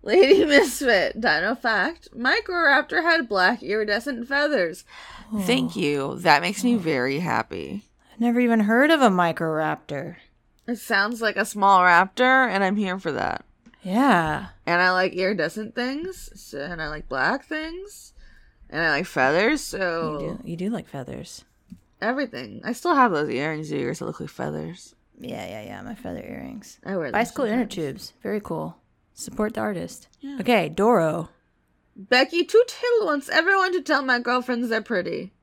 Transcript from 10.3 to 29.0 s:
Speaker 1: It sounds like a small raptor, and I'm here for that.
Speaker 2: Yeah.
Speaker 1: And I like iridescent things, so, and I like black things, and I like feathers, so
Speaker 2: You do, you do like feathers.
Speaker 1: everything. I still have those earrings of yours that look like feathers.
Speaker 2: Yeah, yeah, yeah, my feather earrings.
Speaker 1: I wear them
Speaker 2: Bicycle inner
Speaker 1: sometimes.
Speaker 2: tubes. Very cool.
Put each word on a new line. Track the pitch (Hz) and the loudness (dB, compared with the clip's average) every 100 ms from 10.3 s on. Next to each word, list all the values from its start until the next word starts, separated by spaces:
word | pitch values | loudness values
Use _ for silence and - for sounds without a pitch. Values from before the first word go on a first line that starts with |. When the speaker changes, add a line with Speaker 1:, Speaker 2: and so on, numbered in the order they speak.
| _ _ _ - | _ _ _ -10
Speaker 1:
It | 240 | -10
sounds | - 208 202 233 | -2 0 0 -2
like | 226 202 | -2 -2
a | 214 | -4
small | 208 196 190 | 2 6 8
raptor, | 180 170 190 - 254 262 254 | 8 6 4 2 4 4 4
and | 190 | 2
I'm | 196 208 | 0 0
here | 196 185 | -2 -4
for | 175 | -4
that. | 135 - - - _ _ _ | -2 -2 -4 -10 _ _ _
Speaker 2:
Yeah. | 185 196 277 185 160 151 196 - - | -4 2 4 4 2 -4 -8 -12 -2
Speaker 1:
And | 170 | 2
I | 180 | 4
like | 185 185 | 4 0
iridescent | 175 190 202 156 214 214 - | 0 -2 0 -4 -4 -10 -6
things, | 247 277 359 370 - 196 | -6 -6 -8 -12 -18 -20
so, | - - | -14 -12
and | 143 170 | -10 -8
I | 156 | -8
like | 151 - | -10 -8
black | 135 143 262 - | -2 0 -2 -6
things, | 311 320 349 403 - - - - - _ _ - | -8 -8 -12 -16 -20 -20 -20 -20 -20 _ _ -12
and | 151 | -2
I | 165 | 0
like | 143 180 | 0 -2
feathers, | - 131 160 220 302 | 0 2 4 2 0
so | - - 185 165 160 151 | -4 -6 -4 -4 -6 -6
Speaker 2:
You | 147 - | -8 -10
do, | - | -10
you | 170 | -8
do | 185 | -6
like | 240 - | -6 -10
feathers. | 143 127 127 - - _ _ _ - _ _ | -12 -12 -12 -14 -18 _ _ _ -20 _ _
Speaker 1:
everything. | 202 262 277 120 123 107 - | -4 -2 -4 -8 -14 -12 -10
I | |
still | 233 349 302 | -6 0 4
have | 240 | 4
those | 160 151 | 2 -2
earrings | 120 147 156 156 | -2 -4 -6 -6
of | 147 | -4
yours | 135 - | -4 -6
that | - | -8
look | - | -10
like | 151 | -14
feathers. | - 139 151 160 175 - _ _ _ | -8 -8 -6 -10 -14 -20 _ _ _
Speaker 2:
Yeah, | - - 90 | -14 -12 -12
yeah, | 107 | -14
yeah, | 104 101 | -14 -14
my | 98 214 | -14 -14
feather | - 85 | -12 -12
earrings. | 90 - - - - - - | -12 -14 -14 -16 -18 -18 -8
Speaker 1:
I | 196 | -6
wear | 147 | -4
them | |
Speaker 2:
Bicycle | 190 233 - 240 | -2 -2 -2 -2
inner | 226 | -2
Speaker 1:
sometimes. | 202 - | -2 -4
Speaker 2:
tubes. | 151 120 - _ | -6 -8 -16 _
Very | - 208 | -6 -6
cool. | - 160 156 - _ _ | -6 -8 -8 -12 _ _